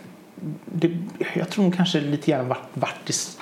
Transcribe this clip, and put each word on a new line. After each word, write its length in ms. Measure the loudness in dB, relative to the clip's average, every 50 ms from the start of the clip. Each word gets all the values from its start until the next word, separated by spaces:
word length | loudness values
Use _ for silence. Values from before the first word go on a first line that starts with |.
| -16 -18 -20 -20 -20 -20 -16 -12 -10 -8 -8 -10 -10
det, 320 | -6 -4 2 2 2 2 0 -6 -6 -6 -6 -4 -2 -2
jag 160 | -2 -2 -2
tror 140 | 2 4 4
nog 120 | 4 6
kanske 260 | 4 4 4 4 2
lite 300 | 2 2 0 0 2 2
grann 160 | 2 2 2 0
vart, 220 | -2 -4 -4 -8 -4
vart 360 | -4 -2 -2 -4 -6 -6 -4
i 0 |
s-, 280 | -2 -2 -2 -4 -8 -4